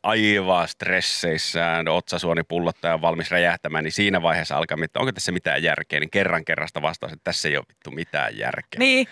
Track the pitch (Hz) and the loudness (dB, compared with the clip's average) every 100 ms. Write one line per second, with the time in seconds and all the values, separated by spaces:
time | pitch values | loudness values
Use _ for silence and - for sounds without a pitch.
0 | - 110 107 101 92 90 82 - 92 92 | 0 2 4 4 4 2 2 -4 0 0
1 | - - 87 80 - 85 85 82 80 85 | 0 -2 0 0 -2 0 0 0 2 0
2 | - 87 87 85 82 85 85 - 85 82 | 0 -4 0 0 0 0 -2 0 -2 2
3 | 82 82 87 90 87 85 76 78 78 - | 2 0 0 2 4 2 -2 -2 -2 0
4 | 101 95 82 82 80 71 82 78 80 - | 2 2 2 0 0 -2 -2 -2 -4 -2
5 | 131 107 - 90 - 69 82 73 - 76 | -2 -2 -4 -2 -2 0 2 0 -2 -2
6 | 71 98 92 85 80 80 78 - 76 82 | 0 0 2 0 0 -2 -2 -2 -4 -4
7 | 76 78 - - 80 71 - _ 73 71 | -12 -8 -6 -2 0 -2 -4 _ -14 -10
8 | 82 73 60 53 58 - - - 262 262 | -4 -2 -2 -2 -6 -6 -10 0 2 2
9 | 254 | 0